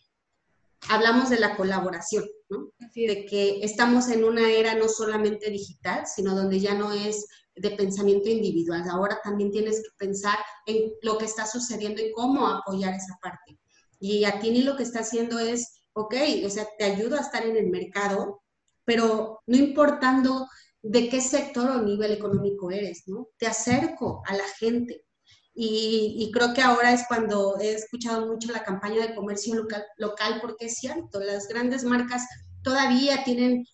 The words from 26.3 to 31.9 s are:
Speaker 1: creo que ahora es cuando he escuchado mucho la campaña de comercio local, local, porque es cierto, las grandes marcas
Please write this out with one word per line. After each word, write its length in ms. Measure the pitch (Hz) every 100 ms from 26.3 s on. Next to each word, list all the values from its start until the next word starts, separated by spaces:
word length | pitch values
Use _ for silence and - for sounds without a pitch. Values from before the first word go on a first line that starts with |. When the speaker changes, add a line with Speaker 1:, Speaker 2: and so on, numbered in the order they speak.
Speaker 1:
creo 220 | 240 240
que 80 | 254
ahora 300 | 254 240 240
es 140 | 247 -
cuando 500 | 233 220 208 196 196
he 140 | 214
escuchado 520 | 214 - 247 233 226 226
mucho 260 | 226 226
la 120 | 226
campaña 440 | 208 190 208 226 226
de 80 | 220
comercio 400 | 202 202 - 226
local, 300 | 214 208 208 -
local, 420 | 214 - 214 233
porque 240 | 233 220 226
es 140 | -
cierto, 400 | 254 311 - 202
las 280 | 196 202 202
grandes 360 | 226 247 254
marcas 400 | 240